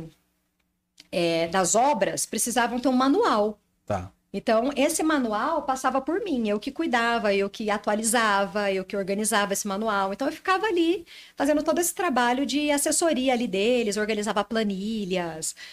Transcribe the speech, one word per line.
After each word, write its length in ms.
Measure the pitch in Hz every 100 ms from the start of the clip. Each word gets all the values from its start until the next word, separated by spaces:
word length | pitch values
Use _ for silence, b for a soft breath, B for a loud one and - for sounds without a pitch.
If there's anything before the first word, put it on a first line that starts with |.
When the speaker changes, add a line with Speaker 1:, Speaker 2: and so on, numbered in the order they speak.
| 160 - _ _ _ _ _ _ _ - _
Speaker 1:
é, 360 | 190 170 165 170
das 260 | 190 175
obras 520 | 220 269 214 170 160 -
precisavam 540 | 220 240 240 233 247
ter 80 | 269
um 40 |
manual. 640 | 254 269 359 440 226 214 - _ _
Speaker 2:
Tá. 260 | - 98 90 - _
Speaker 1:
Então, 380 | 196 240 220 254 269
esse 260 | 302 320
manual 600 | 311 294 240 208 277 330
passava 360 | - 262 269 269
por 220 | 269 359
mim, 260 | 392 254 214
eu 120 | 208
que 100 | 277
cuidava, 640 | 269 330 233 233 233 202
eu 160 | 196 196
que 220 | - 208
atualizava, 1000 | 214 220 214 220 240 220 196 196 202 202
eu 140 | 190
que 100 | 185 202
organizava 580 | 190 196 214 214 202
esse 120 | 196 208
manual. 460 | 196 226 202 196
Então, 160 | 202 277
eu 40 |
ficava 340 | 320 - 370 427
ali 400 | 349 330 403 B B B
fazendo 280 | - 277 302
todo 160 | 311 311
esse 160 | 349
trabalho 500 | - 349 247 240 254
de 260 | 262 277 294
assessoria 640 | 285 311 285 330 254 262
ali 140 | 247 240
deles, 500 | 190 214 247 214 202
organizava 480 | 214 208 208 208
planilhas, 1120 | 202 226 214 190 208 220 185 185 170 160 - - B